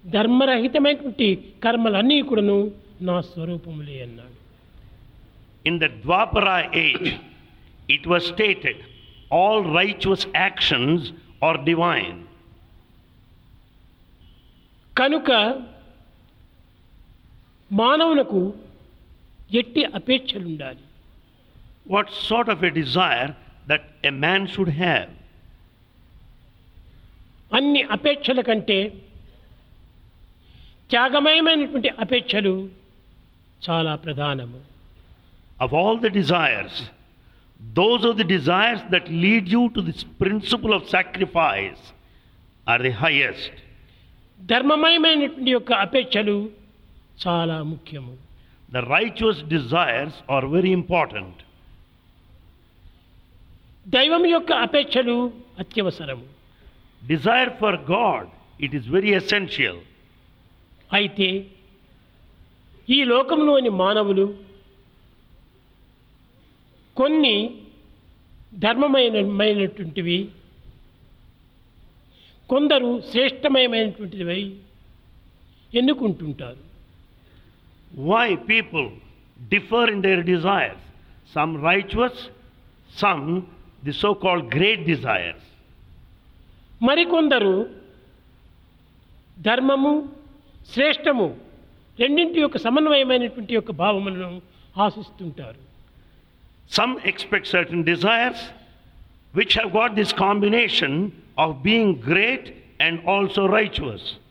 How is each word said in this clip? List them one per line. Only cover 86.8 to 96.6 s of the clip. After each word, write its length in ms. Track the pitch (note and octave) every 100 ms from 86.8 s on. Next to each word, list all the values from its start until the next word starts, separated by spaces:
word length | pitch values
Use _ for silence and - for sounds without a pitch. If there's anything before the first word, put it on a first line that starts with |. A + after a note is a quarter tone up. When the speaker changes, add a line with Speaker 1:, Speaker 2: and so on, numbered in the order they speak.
Speaker 1:
మరికొందరు 720 | A#3+ D4 E4+ E4+ D4+ C4 G3+ F#3 A#3 - - - _ _ _ _ - _ _ _ _ _ _ - _ -
ధర్మము, 560 | E3+ B3 C4 C#4 C#4 D4+ C#4+ - - - _ - -
శ్రేష్టము 560 | - D4 D4+ D#4+ C4 E3+ A#2+ - - - - _ -
రెండింటి 400 | B3+ D4 E4+ E4+
యొక్క 160 | D4 C4+
సమన్వయమైనటువంటి 960 | A3+ C4+ D#4 C#4+ C4 B3+ A#3+ - G3+
యొక్క 160 | A3+ A3
భావములను 580 | D#3 F#3 G3+ G3 F#3 F3+ F3+ - _ - F#3+
ఆశిస్తుంటారు. 760 | G#3 G#3+ G3+ - F3 D3 B2+ A2+ - - - _ - _ _ _ - _